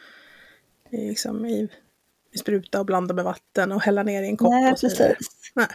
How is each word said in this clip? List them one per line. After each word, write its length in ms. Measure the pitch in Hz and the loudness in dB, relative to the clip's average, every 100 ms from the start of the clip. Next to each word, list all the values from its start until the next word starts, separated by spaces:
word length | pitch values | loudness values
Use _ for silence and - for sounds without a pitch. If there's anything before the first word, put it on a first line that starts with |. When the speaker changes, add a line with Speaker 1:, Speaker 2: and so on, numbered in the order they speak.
| - - - - - _ _ _ _ | -20 -20 -20 -20 -20 _ _ _ _
Speaker 1:
i, 60 | 220 214 | -8 -6
liksom 380 | 214 - 214 233 | -6 -6 -6 -4
i, 220 | 214 214 - _ _ _ _ _ | -4 -4 -8 _ _ _ _ _
i 40 | 202 | -10
spruta 420 | - 202 175 202 | -2 -2 -2 -4
och 60 | 196 | 0
blanda 280 | 185 180 | 0 0
med 100 | 180 | -2
vatten 480 | 180 180 _ - 190 | -4 -6 _ -2 0
och 100 | 196 | 0
hälla 200 | 208 202 | 2 2
ner 200 | 208 196 | 0 -2
i 40 | 196 | -2
en 100 | 214 | 2
kopp 140 | 233 | 4
Speaker 2:
Nej, 220 | 247 262 | 4 4
Speaker 1:
och 60 | 262 | 2
så 100 | 247 | 0
vidare. 200 | - - | 4 4
Speaker 2:
precis. 440 | - - _ - | 2 -6 _ -6
Speaker 1:
Nej. 120 | 254 220 | -2 -2